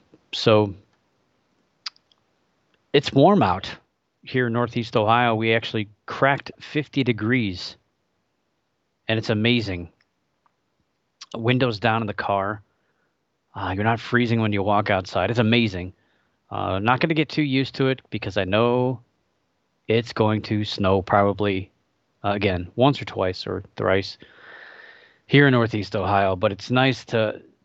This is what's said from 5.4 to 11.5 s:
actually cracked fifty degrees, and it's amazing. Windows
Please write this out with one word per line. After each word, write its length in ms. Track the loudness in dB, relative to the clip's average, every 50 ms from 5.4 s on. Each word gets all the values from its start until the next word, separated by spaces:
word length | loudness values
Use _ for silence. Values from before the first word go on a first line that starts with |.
| 2 2 0
actually 340 | 0 0 -2 -6 -6 -6 -6 _ _ -14
cracked 440 | -10 -2 2 2 2 2 0 -4 -12 -18 -18
fifty 460 | -14 -8 -6 -6 -6 -4 -2 -2 0
degrees, 720 | 0 0 -2 0 0 0 0 0 -2 -4 -6 -10 -14 -16 _ _ _ _ _ _ _ _ _ _ _ _ _ _ _ _ _ _ _ _ _ _ _ _ _ _
and 100 | -4 -4
it's 120 | -2 0 0
amazing. 580 | 0 2 2 2 2 2 0 -2 -6 -8 -10 -12 _ _ _ _ _ _ _ _ _ _ _ _ _ _ _ _ _ _ _ _ _ _ _ _ _ -20 -20 _ -10
Windows 460 | -4 -2 0